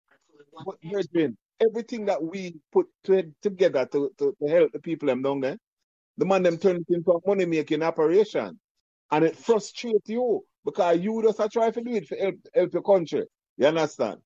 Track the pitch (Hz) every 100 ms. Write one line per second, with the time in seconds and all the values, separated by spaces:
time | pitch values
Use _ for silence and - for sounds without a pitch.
0 | _ _ _ _ _ - 196 - 165 202
1 | 170 170 143 104 _ - 220 214 226 233
2 | 202 160 160 190 180 160 _ 190 175 _
3 | - 190 160 - 208 190 180 135 123 143
4 | 139 - 143 - 147 170 156 151 170 160
5 | 143 127 139 139 131 214 _ _ _ _
6 | _ - 180 190 180 165 196 175 165 175
7 | 165 170 196 202 175 160 147 151 160 165
8 | 156 190 208 147 101 - _ _ _ _
9 | _ 151 160 - - 220 - - 240 214
10 | - 233 247 - - _ - - 175 170
11 | 202 226 220 208 214 233 226 233 233 226
12 | 147 139 190 - - 165 180 170 - 196
13 | 165 131 - _ _ - 143 160 151 -
14 | 110 -